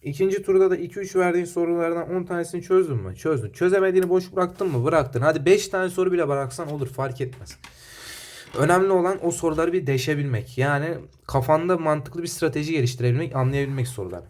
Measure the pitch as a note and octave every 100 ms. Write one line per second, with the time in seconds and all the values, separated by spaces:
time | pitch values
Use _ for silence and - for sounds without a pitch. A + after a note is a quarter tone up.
0 | C#3 C#3 F#3+ G3 F#3+ F#3+ F#3+ F3+ E3+ G3
1 | F#3+ F#3 F3+ F3 F3 F3 E3+ E3+ E3+ E3+
2 | E3+ F3+ F3+ F3 E3+ F3+ E3+ F#3 F3 B2
3 | F#2+ F#2 D#3 D3 G#2 - F3+ G3 F#3+ F#3
4 | F3+ F#3 F3+ F#3 F3+ F3+ F#3+ C3 B2+ E3
5 | C3 A#2+ C#3+ D#3+ C#3+ G3+ G3+ F#3+ F#3 F3+
6 | F#3 F3 D#3 C#3 C3+ B2 D#3+ D3 C3 -
7 | C3+ B2 C3 - - - - - - -
8 | - - - - - - D3 F3+ F#3+ F#3
9 | F3 F#3+ E3+ E3 E3+ D#3 E3 F3+ C#3 C3+
10 | C3 D3+ C#3+ A#2 - - C3+ C#3+ D#3 E3+
11 | - _ - C#3 B2 D#3 F3 F3+ D#3+ D3+
12 | - E3+ E3+ - D#3+ D3+ D3+ D#3+ B2 -
13 | A#2+ B2 D#3+ C3+ C3 C#3 C#3 C3+ B2 -
14 | F#2 F2+